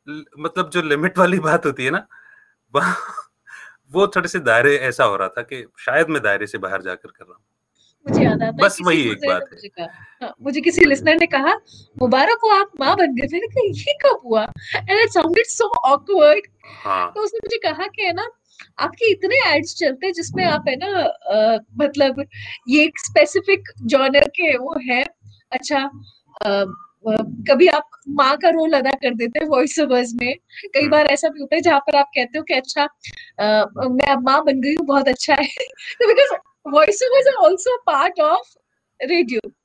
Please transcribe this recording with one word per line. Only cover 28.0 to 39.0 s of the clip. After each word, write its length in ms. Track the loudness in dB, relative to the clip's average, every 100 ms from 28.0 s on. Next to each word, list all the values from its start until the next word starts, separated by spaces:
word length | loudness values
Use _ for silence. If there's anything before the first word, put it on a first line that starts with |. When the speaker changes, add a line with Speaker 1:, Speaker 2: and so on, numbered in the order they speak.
| -6
Speaker 2:
माँ 280 | 0 2 2
का 120 | 2
रोल 240 | 2 2
अदा 180 | 2 2
कर 240 | -2 -2
देते 240 | -4 -4 -4
हैं 80 | 0
वॉइस 320 | 0 0 0
ओवर्स 340 | 0 0 0
में। 220 | -4 -6 -6 _ -20 -6
कई 60 | -2
Speaker 1:
हम्म। 100 | 2
Speaker 2:
बार 160 | 4 4
ऐसा 220 | 2 -2
भी 120 | -4
होता 160 | -4 -2
है 60 |
जहाँ 180 | 2 0
पर 160 | 2 2
आप 100 | 2
कहते 240 | -2 -4 -6
हो 60 |
कि 100 | -4
अच्छा, 300 | -4 -2 -2 -4 -6 -18 -18 -16 -4
अ, 60 | 0 2 0 -2
मैं 280 | -2 0 0
अब 160 | 0
माँ 200 | 2 2
बन 160 | 2 0
गई 140 | -2
हूँ, 120 | -2 0
बहुत 220 | 0 0
अच्छा 260 | 0 0
है।" 140 | 0 0
<laughs> 540 | -6 -12 -12 -12 0
तो 100 | 2
because 360 | 4 4 0 -10 _ -2
वॉइस 340 | 4 4 2
ओवर्स 240 | 2 4 4
are 260 | 4 4
also 200 | 4 0
a 200 | -2 0
part 380 | 0 0 0 0
of 260 | 0 -2 _ _ _ _ -12